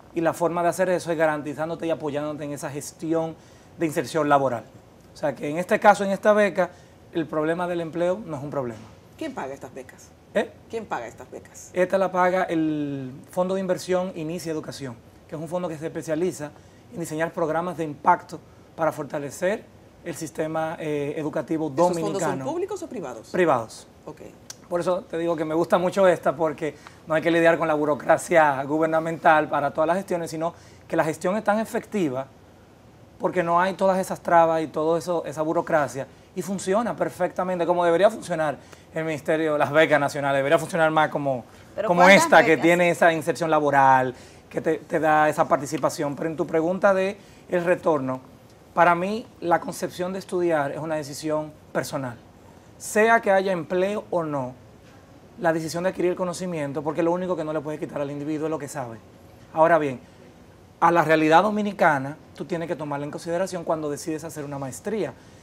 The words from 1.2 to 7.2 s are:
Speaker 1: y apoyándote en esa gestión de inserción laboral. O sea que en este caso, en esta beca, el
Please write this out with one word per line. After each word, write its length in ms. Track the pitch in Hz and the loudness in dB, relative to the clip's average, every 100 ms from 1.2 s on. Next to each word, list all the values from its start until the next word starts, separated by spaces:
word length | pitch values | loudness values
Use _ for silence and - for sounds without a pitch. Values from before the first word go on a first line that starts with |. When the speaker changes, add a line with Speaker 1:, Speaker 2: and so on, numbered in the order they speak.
| 160 151 139 139 160 165 165 | 0 0 -6 -6 -6 -4 -4
Speaker 1:
y 40 | |
apoyándote 520 | 151 151 143 151 147 | -4 -4 -6 -6 -8
en 80 | 147 | -10
esa 180 | 143 156 | -8 -10
gestión 640 | 143 - - 160 165 165 160 - - - - | -10 -12 -10 -4 -2 -4 -10 -20 -20 -20 -6
de 60 | 160 | -4
inserción 420 | 147 123 160 147 | -2 -4 -2 4
laboral. 380 | 143 135 117 - - - - - | 4 2 -2 -8 -20 -20 -20 -20
O 40 | - | -6
sea 180 | 151 120 | -4 -4
que 140 | 151 | -4
en 80 | 156 | -4
este 220 | 180 208 | 0 4
caso, 240 | 214 190 | 6 4
en 80 | 196 | 0
esta 220 | 190 214 | 2 4
beca, 380 | 208 202 160 170 - - - - | 4 4 2 -2 -4 -20 -20 -8
el 120 | 170 | -6